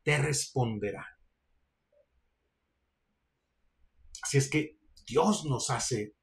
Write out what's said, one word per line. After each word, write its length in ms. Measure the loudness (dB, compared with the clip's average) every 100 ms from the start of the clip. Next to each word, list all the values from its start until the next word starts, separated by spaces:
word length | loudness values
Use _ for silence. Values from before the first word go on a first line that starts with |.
te 160 | -2 0
responderá". 880 | 0 -2 -2 0 0 0 -4 -6 -12 -18 _ _ _ _ _ _ _ _ _ _ _ _ _ _ _ _ _ _ _ _ _ _ _ _ _ _ -20 _ -20 -10
Así 160 | 0 2
es 120 | 2
que 260 | 0 -2 -8 _ -20 -2
Dios 380 | 2 4 4
nos 260 | 0 -2 0
hace 460 | -2 -2 -2 -4 -10